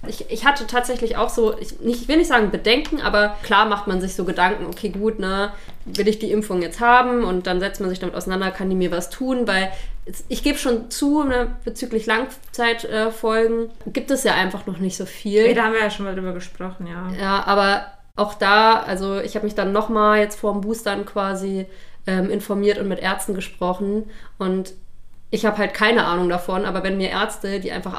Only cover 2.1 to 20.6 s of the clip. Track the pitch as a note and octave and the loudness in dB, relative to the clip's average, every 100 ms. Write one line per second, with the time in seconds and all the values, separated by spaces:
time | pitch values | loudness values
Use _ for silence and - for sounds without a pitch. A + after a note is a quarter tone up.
2.1 | D#4 E4 B3 G#3 F#3 G#3+ B3 D4+ D4 G3+ | 4 6 4 4 2 2 2 2 -2 0
3.1 | G#3 G#3 - - G3+ G#3+ G3+ - F#3 F#3 | 2 2 0 2 4 4 0 0 -2 -2
4.1 | - F3+ F3+ F3+ G#3 E3 F3+ G#3 F#3+ G#3+ | -4 -4 2 2 2 -6 -6 -6 -2 -2
5.1 | G#3+ F#3+ G3 G3+ - - - - F#3+ G3+ | -2 -2 -2 -2 -6 -12 -12 -8 0 0
6.1 | G#3+ A3 G#3 G#3+ F#3 E3+ - A#3 B3 B3+ | 2 0 0 0 -2 -2 0 6 6 6
7.1 | B3 G#3+ F#3 F3+ F3+ G3 G3 F#3+ F#3 F3+ | 2 2 0 0 0 0 -2 -4 -2 -4
8.1 | - F#3 F#3 F#3+ F#3 F#3+ F#3 F3+ F3 F3 | -6 -4 -2 -2 -2 -2 0 0 0 -4
9.1 | - B3+ B3+ A3 F#3+ F#3+ - - - - | -6 -2 0 2 2 0 -4 -6 -6 -6
10.1 | - - - C#4+ C#4+ C#4 A#3 A#3 - C#4+ | -8 -6 -2 0 0 0 0 -2 -2 2
11.1 | D4 C#4 B3 A#3+ - - - B3 A3 A3 | 2 2 0 0 -2 -6 -8 -4 -2 0
12.1 | A3 C4 - - - A#3 A#3 A3 A3 A3 | 0 0 -8 -12 -2 0 0 -2 -2 -2
13.1 | A3 A3+ A3 A3+ A#3 A3+ - - G#3+ A3 | 0 0 2 2 2 -4 -8 -6 -6 0
14.1 | C4+ A3+ E3+ F#3 F#3+ - F3 F#3 - F#3 | 0 2 2 0 -2 -8 -4 -4 -4 -10
15.1 | - G#3 G3+ A3+ A#3+ A3 A3 G#3+ G#3 G3 | -8 2 4 6 6 4 2 0 -2 -6
16.1 | F#3+ F#3 F3 F3+ - F#3 F#3 F3 E3+ F#3 | -4 -4 -6 -10 -8 -10 -8 -10 -8 -8
17.1 | - G3 G3 - G3+ G3 G3+ - - - | -4 0 0 4 4 4 2 -2 -16 -14
18.1 | - G#3 - G3 G#3 A3 A3+ - F#3+ G3 | -2 -2 2 6 8 8 6 2 -2 -2
19.1 | G3 G#3 G#3+ G#3 G#3 F#3+ G3+ G#3+ A3 G#3 | -2 -2 -2 -2 0 2 2 2 4 6
20.1 | G#3+ G#3 G#3 G#3 G3+ | 6 2 0 -2 -2